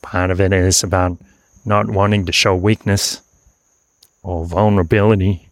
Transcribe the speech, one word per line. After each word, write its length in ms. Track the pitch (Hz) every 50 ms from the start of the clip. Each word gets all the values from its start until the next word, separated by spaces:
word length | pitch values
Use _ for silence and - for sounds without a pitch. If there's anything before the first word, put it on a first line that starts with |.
Part 300 | - - - 90 90 92
of 100 | 92 90
it 120 | 98 92 98
is 320 | 95 90 95 92 - -
about 340 | 95 95 92 90 90 90 - - _ _ _ _ _ _ _ _
not 260 | - 104 104 104 -
wanting 360 | 117 98 98 101 107 104 95
to 60 | 85 85
show 220 | - - 107 95
weakness 680 | 90 87 104 110 - - 101 98 101 - - - - _ _ _ _ _ _ _ _ _ _ _ _ _ _ _ _ _ _ _ _ _
or 220 | - 90 82 82
vulnerability 1040 | 85 85 87 104 107 101 98 90 80 - 107 101 107 110 101 92 98 101 82 _ _